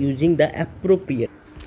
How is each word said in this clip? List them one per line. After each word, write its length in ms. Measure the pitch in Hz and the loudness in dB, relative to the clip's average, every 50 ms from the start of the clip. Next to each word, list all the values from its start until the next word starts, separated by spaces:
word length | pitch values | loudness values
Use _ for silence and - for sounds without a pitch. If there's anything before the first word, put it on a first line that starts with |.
| 139 139 | 0 -2
using 220 | 135 127 156 170 165 143 | 0 2 2 2 4 4
the 60 | 151 - - - 165 | 2 0 0 -4 -8
appropriate, 640 | - - - - 185 190 185 - - 135 117 117 - - - - - - - - | -8 -8 -4 0 2 2 2 0 -4 -4 -4 -4 -6 -8 -14 -20 -20 -20 -18 -14